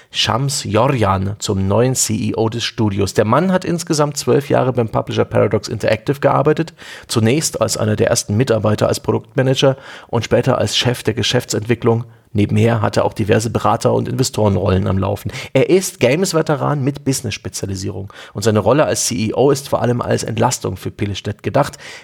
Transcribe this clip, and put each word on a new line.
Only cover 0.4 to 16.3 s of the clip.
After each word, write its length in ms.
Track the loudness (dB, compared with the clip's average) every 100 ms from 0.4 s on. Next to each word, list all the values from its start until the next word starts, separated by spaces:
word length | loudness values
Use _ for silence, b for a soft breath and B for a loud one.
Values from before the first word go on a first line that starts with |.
| -2 -4 0
Jorjan 720 | 2 2 2 2 0 -2 -4
zum 260 | -2 0 2
neuen 260 | 2 2 0
C 180 | -2
E 220 | -2 -2 0
O 140 | -2
des 160 | -2 -6
Studios. 480 | -2 0 0 0
Der 100 | 2
Mann 300 | 2 2 2
hat 100 | 0
insgesamt 540 | 0 -4 -2 0 0 -2
zwölf 320 | 2 2 2
Jahre 240 | 0 2
beim 160 | 0 0
Publisher 340 | -2 -2 -2
Paradox 460 | 0 2 2 0 -4
Interactive 500 | -4 0 -2 -2 0
gearbeitet, 540 | 2 2 2 0 -2 -8 B B B
zunächst 540 | 0 2 2 0 -2
als 160 | -2 0
einer 180 | 0 2
der 140 | 2
ersten 260 | 2 0 0
Mitarbeiter 540 | 2 2 2 2 0
als 100 | 0
Produktmanager 760 | -2 -2 -2 -2 0 4 2 2 B B B
und 160 | -4 0
später 320 | 2 2 2
als 180 | 0 0
Chef 280 | -2 -2
der 100 | -2
Geschäftsentwicklung. 920 | -2 0 0 -2 -4 -2 0 2 0 -2 b b
Nebenher 480 | 0 2 4 2 2
hat 160 | 0 0
er 80 | 0
auch 80 |
diverse 360 | -2 0 2 2
Berater- 440 | 0 0 2 2
und 160 | 0 -2
Investorenrollen 760 | -2 -2 0 0 2 2 2 0
am 120 | -2
Laufen. 340 | -2 -4 -6 B B
Er 160 | 0 4
ist 320 | 2 2 0
Games-Veteran 840 | 2 2 0